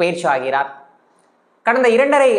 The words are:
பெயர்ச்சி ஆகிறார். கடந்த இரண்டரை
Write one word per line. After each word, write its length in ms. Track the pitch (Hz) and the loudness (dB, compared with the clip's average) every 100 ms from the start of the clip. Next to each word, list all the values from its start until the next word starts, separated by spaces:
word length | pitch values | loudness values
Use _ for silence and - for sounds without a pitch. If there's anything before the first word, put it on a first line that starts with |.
பெயர்ச்சி 260 | 175 175 160 | -2 -2 -4
ஆகிறார். 380 | 135 131 135 143 - - _ _ _ _ _ _ _ 226 | -2 -2 -4 -6 -10 -20 _ _ _ _ _ _ _ -2
கடந்த 220 | 254 247 226 | 0 2 2
இரண்டரை 340 | 285 294 269 | 2 2 2